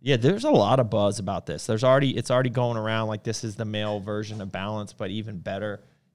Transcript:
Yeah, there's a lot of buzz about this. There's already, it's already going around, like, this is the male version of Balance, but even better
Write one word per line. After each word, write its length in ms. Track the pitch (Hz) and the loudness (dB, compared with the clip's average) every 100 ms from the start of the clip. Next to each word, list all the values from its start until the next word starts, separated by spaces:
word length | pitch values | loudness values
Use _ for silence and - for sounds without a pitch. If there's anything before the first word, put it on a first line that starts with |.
Yeah, 160 | 123 135 | 0 4
there's 280 | 123 202 | 4 2
a 60 | 285 | 4
lot 300 | 254 101 131 | 4 6 4
of 100 | 117 | 2
buzz 280 | 107 101 95 | 2 2 0
about 260 | 98 92 - | -4 -4 -6
this. 200 | 76 - | -8 -2
There's 180 | 110 | 2
already, 320 | 127 135 139 120 | 6 6 4 0
it's 140 | - | 0
already 180 | 127 131 | 2 2
going 260 | 120 123 117 | 0 0 -2
around, 320 | 110 110 110 | -2 -2 -2
like, 140 | 107 | -4
this 220 | - 110 | -6 -6
is 100 | 113 104 | -6 -6
the 80 | |
male 360 | 107 107 107 104 | -6 -4 -2 -4
version 400 | 98 104 107 110 | -4 -6 -6 -8
of 100 | 98 | -8
Balance, 400 | 92 98 107 101 | -6 -6 -6 -8
but 180 | - 101 | -8 -6
even 280 | 104 107 101 | -6 -8 -10
better 460 | 80 98 104 101 _ _ _ | -8 -6 -6 -8 _ _ _